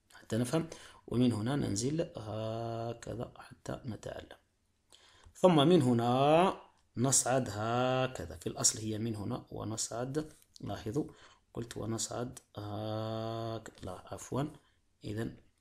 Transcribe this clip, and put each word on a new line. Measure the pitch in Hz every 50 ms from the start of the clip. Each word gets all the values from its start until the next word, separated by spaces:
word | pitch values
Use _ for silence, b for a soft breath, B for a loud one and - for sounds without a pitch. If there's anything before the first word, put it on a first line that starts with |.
| _ _ -
حتى | - - - 110
نفهم، | 113 123 123 - 165 165 165 B B B B B B B
ومن | - - 117 127 123
هنا | 107 104 107 120 143
ننزل | 143 123 110 101 101 120 135 151 165
هكذا | 160 160 - 113 107 107 101 110 113 110 113 113 117 113 113 113 117 117 117 - - - 104 113 127 - -
حتى | - - - - - - - - - -
نتعلم، | 123 101 - - - - - - - - - _ _ _ _ _ _ _ _ _ b b b b b b b b b -
ثم | - - 185 170 151 139
من | 160 185 170
هنا | 127 123 120 117 117 120 123 131 139 147 156 165 185 190 - - - - _ _ _ _ -
نصعد | 113 120 135 131 - - 120 127 135 123 107
هكذا. | 98 104 107 113 117 123 127 127 127 131 131 131 - - 85 82 80
في | - -
الأصل | - - - 131 - - 107
هي | 107 110 107
من | 104 110 117 107
هنا | 101 98 107 123 127 - -
ونصعد، | - - 107 104 110 110 - - - 117 127 131 135 151 156 156 - - _ _ - -
لاحظوا | - 104 101 98 - 110 104 147 - b b b b b b b b _ -
قلت | - 117 - -
ونصعد | 113 110 110 113 113 - - 113 113 123 127 127 - - _ -
هك-، | 104 104 104 104 104 110 110 107 110 110 110 110 110 110 113 113 113 113 113 113 110 - - - - -
لا | 95 90 90 - -
عفوًا، | 98 92 - - 117 127 147 156 b b b b b b _ _ _ _ -
إذا | - 104 110 110 - - - - _ _ _